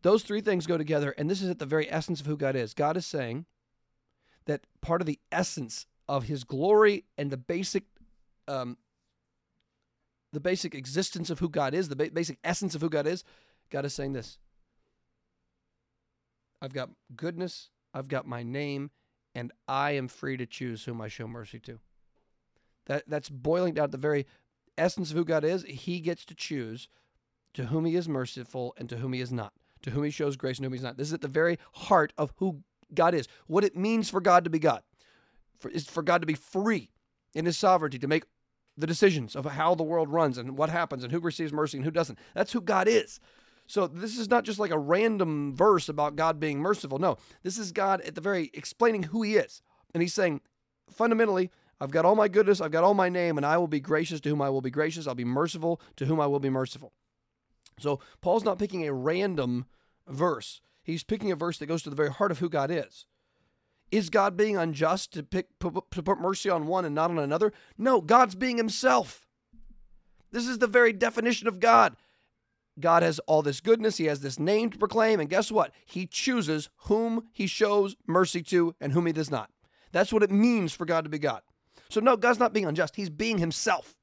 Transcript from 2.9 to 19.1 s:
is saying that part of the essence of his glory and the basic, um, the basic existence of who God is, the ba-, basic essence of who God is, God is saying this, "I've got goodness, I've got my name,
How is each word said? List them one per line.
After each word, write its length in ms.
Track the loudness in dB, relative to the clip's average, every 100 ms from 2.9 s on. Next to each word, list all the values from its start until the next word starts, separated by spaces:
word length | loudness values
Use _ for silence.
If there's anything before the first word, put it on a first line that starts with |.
| -2
is 100 | -4
saying 400 | -6 -6 -8 -10 _ _ _ _ _ _ _ _ _
that 220 | -8 -8 _ _
part 200 | -2 -2
of 60 | -2
the 120 | -6 _
essence 540 | -4 -4 -4 -10 -12 -16 _ -6
of 160 | -6
his 200 | -4 -8
glory 600 | -6 -4 4 6 6 4 -6 -8
and 120 | -6
the 60 | -8
basic, 480 | -6 -4 -2 -4 -6 _ -20 _ _ _ -8
um, 320 | -6 -6 -10 _ _ _ _ _ _ _ _ _ _ _ _ _ _ _
the 80 | -6
basic 340 | -2 -2 -4
existence 560 | -10 -6 -4 -4 -4 -8
of 100 | -4
who 80 | -4
God 260 | 0 0
is, 140 | 0 -4
the 80 | -2
ba-, 140 | -4
basic 280 | -2 -6 -6
essence 300 | -4 -4 -4
of 60 | -4
who 80 | -2
God 180 | -2 -2
is, 180 | -4 -10 _ _ _ _
God 140 | -8
is 100 | -6
saying 180 | -6 -8
this, 260 | -8 -12 -20 _ _ _ _ _ _ _ _ _ _ _ _ _ _ _ _ _ _ _ _ _ _
"I've 100 | -12
got 180 | -10 -12 -14 _ -10
goodness, 540 | -10 -6 -8 -10 -20 _ _
I've 160 | -12 -6
got 180 | -8 -6
my 160 | -10
name, 500 | -8 -8 -6 -6 -10 _ _